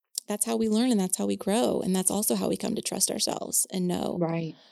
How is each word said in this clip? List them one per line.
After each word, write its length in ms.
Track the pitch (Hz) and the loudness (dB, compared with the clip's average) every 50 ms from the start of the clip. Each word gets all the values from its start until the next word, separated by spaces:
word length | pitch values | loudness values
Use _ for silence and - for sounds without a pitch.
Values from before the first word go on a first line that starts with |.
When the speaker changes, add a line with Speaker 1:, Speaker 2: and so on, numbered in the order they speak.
| _ _ - - - | _ _ -10 -8 -6
Speaker 1:
that's 180 | - 208 214 - | -4 -2 -2 -2
how 100 | 226 226 | 0 0
we 120 | 226 226 | 0 2
learn 220 | 220 214 220 247 262 | 2 2 2 4 4
and 100 | 233 196 | 4 2
that's 160 | 185 180 - | 2 0 0
how 100 | - 202 | 0 0
we 80 | 202 196 | 0 -2
grow. 440 | 196 - 190 202 240 247 220 - - | -2 0 0 2 2 2 2 2 0
And 140 | - 185 190 | 0 0 0
that's 140 | 185 185 - | 2 2 2
also 240 | 185 202 220 - 233 | 0 0 0 0 0
how 160 | 190 190 - | 0 0 0
we 80 | - | -2
come 160 | - - - - | -2 -2 -4 -4
to 80 | - | -4
trust 300 | - - - 196 - - | -4 -4 -2 0 0 0
ourselves 560 | - 220 - - - - - - - - - - | 0 0 -2 -2 -2 -4 -4 -2 -2 -2 -2 0
and 160 | - 185 180 | -2 -2 0
know 300 | 180 175 - - - - 175 | 0 0 0 -2 -2 -2 0
Speaker 2:
Right. 360 | 170 160 165 170 165 156 - - - - | 0 0 0 -2 -4 -6 -8 -12 -18 -20